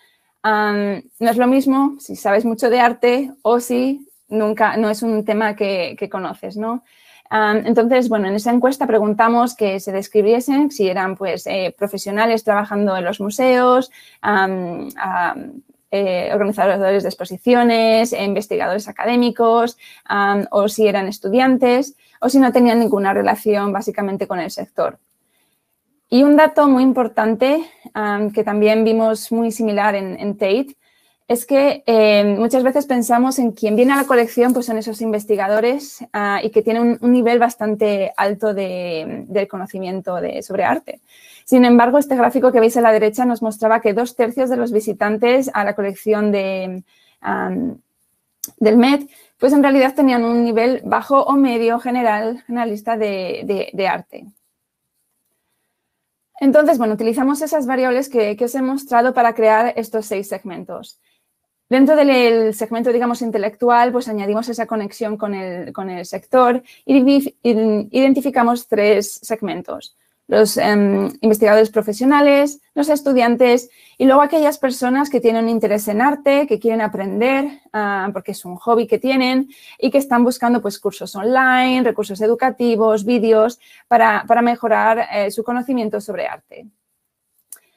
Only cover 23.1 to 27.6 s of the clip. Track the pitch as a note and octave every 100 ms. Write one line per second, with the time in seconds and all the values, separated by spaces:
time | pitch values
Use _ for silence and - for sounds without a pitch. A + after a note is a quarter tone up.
23.1 | G3+ G3 G3+ A3 G3+ G3+ G3 A3 G3+ G3+
24.1 | F#3+ F#3+ F3+ E3+ - F#3 - E3 - _
25.1 | _ _ _ _ _ _ _ _ _ -
26.1 | B3 C#4+ D4+ D#4 D4+ C#4+ C4 C4 B3+ A3+
27.1 | A3 A3 A3 C4 D#4